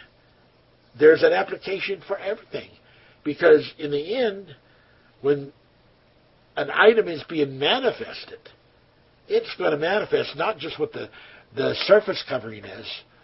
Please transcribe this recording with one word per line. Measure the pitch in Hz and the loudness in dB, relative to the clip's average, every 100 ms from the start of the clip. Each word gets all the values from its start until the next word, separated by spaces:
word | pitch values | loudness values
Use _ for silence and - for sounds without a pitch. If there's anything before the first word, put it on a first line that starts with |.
| - _ _ _ _ _ _ _ _ 120 | -20 _ _ _ _ _ _ _ _ 4
there's | 151 160 | 6 8
an | 160 | 4
application | 180 190 180 190 190 - 190 - | 2 -2 -6 -8 -6 -6 -8 -6
for | 196 | -6
everything, | 185 226 - 131 - - _ - - _ | -6 -8 -10 -14 -14 -20 _ -20 -20 _
because | 147 143 165 151 131 - | -8 2 6 6 4 -10
in | 147 | -6
the | 143 160 254 | -4 -2 -2
end, | 226 196 180 135 _ _ _ _ _ _ | -2 -4 -12 -20 _ _ _ _ _ _
when | 139 143 139 - _ _ _ _ _ _ _ _ _ - | 0 0 -4 -18 _ _ _ _ _ _ _ _ _ -8
an | 139 | -2
item | 147 208 226 180 | 4 4 4 0
is | 151 - | -4 -6
being | 165 139 135 | -2 -2 -2
manifested, | 151 247 247 - 113 - - - - - _ _ _ _ _ _ - | -2 0 -2 -4 -8 -14 -16 -20 -20 -20 _ _ _ _ _ _ -4
it's | 220 - - | -2 -2 -4
gonna | 175 147 | -2 0
manifest | 165 208 180 139 123 139 | 0 -2 0 -2 -2 -4
not | 185 220 | -4 -4
just | 165 - | -8 -6
what | 147 | -6
the, | 123 117 - - - - | -6 -14 -16 -20 -20 -12
the | - 131 113 - | -4 -2 0 6
surface | 208 202 156 - | 6 6 -6 -6
covering | 131 110 107 | -8 -8 -14
is, | 101 107 - - - _ | -16 -16 -14 -16 -18 _